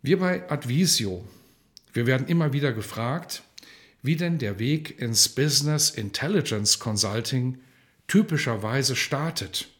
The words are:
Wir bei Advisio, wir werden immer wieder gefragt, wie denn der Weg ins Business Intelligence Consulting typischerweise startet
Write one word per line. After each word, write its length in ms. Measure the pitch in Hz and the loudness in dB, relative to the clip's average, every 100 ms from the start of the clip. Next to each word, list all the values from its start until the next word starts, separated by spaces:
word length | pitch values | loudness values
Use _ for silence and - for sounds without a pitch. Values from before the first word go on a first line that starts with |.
Wir 160 | 135 180 | 2 2
bei 240 | 185 180 - | 2 0 -2
Advisio, 720 | 147 120 131 180 - 104 90 - - _ _ _ - _ | -6 -2 2 4 2 0 -4 -10 -20 _ _ _ -20 _
wir 120 | - 120 | 0 2
werden 200 | 131 151 | 2 2
immer 260 | 170 151 | 2 2
wieder 220 | 139 143 | 2 0
gefragt, 680 | 110 104 - 117 160 - - - - - - - _ | -2 -6 -4 -4 -4 -6 -12 -14 -20 -20 -20 -20 _
wie 140 | 127 160 | -2 0
denn 200 | 175 165 | 0 0
der 220 | 110 98 | -2 -2
Weg 420 | 117 156 156 - | 0 -2 -4 -6
ins 300 | 120 113 - | -2 2 2
Business 580 | - 147 147 147 151 - | 2 2 2 2 2 0
Intelligence 880 | - 104 - 143 202 - 107 104 - | 0 -6 -4 0 0 0 0 2 0
Consulting 840 | 113 104 104 107 113 131 127 127 - _ _ _ - | 0 0 0 -2 -2 -2 -2 -4 -14 _ _ _ 2
typischerweise 880 | 196 214 151 - 110 107 131 131 | 4 4 0 -2 -2 0 0 0
startet 720 | 127 - 143 160 - 95 - - _ | 0 -2 -2 -2 -4 -6 -8 -10 _